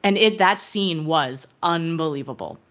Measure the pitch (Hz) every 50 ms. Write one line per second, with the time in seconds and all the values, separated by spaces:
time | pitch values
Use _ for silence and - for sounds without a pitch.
0 | - 202 202 196 220 214 208 185 190 185 190 180 - - - 208 196 190 165 156
1 | 156 156 160 156 139 127 131 135 - _ _ _ - 170 170 165 165 165 170 160
2 | 160 160 147 139 135 139 123 - 90 76 - - _ _